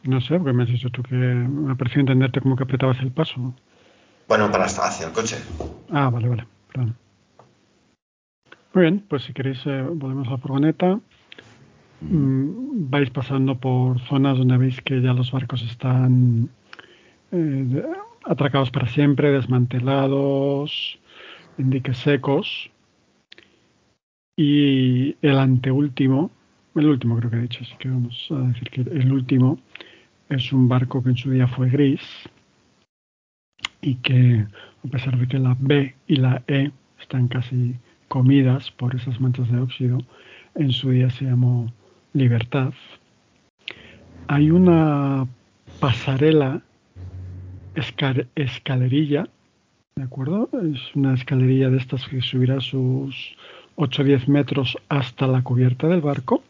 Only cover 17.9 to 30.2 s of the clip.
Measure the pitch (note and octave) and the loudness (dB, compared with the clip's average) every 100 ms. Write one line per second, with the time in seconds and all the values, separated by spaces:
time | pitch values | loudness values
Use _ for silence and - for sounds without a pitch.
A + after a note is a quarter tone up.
17.9 | F#4+ G#4+ _ - C#3+ C#3 C#3 B2+ C3+ B2 | -10 -14 _ -6 -2 0 0 -2 -2 -2
18.9 | D3 C#3+ C3+ D3 C#3 B2+ B2+ B2 B2+ B2+ | 2 2 2 2 2 2 0 0 -2 -2
19.9 | C#3 C3+ C#3 C#3 C#3 C#3 C#3 D3 - - | 0 0 0 0 0 0 -2 -4 -8 -8
20.9 | - _ - - - - - C3 C3 C3+ | -12 _ -20 -20 -20 -16 -4 -2 -2 -4
21.9 | B2 D3+ C#3+ C#3 C#3+ - - - _ _ | -2 0 0 0 -2 -2 -10 -14 _ _
22.9 | _ _ _ _ - _ _ _ _ _ | _ _ _ _ -20 _ _ _ _ _
23.9 | _ _ _ _ - D3 D3 C#3+ C3+ B2+ | _ _ _ _ -2 2 4 4 4 2
24.9 | B2+ C#3 - D3+ C3+ C3 B2+ C3 C3 D3 | 2 0 0 2 4 4 2 2 0 -2
25.9 | B2+ C3+ C3 F#3 _ _ _ _ E3 D3+ | 0 2 2 -2 _ _ _ _ 2 2
26.9 | C3+ A#2 A#2 A#2 A#2 A#2+ - A#2 - C3 | 2 0 -2 -2 -4 -4 -8 -16 -10 -4
27.9 | B2+ A#2+ A#2+ - D3 B2+ A#2+ A#2 - B2+ | -4 -4 -8 -8 -2 -2 -4 -6 -6 -4
28.9 | D#3+ B2+ C3+ B2+ C3 B2+ E3 _ - - | 0 0 0 2 4 4 2 _ -20 -20
29.9 | - _ _ | -20 _ _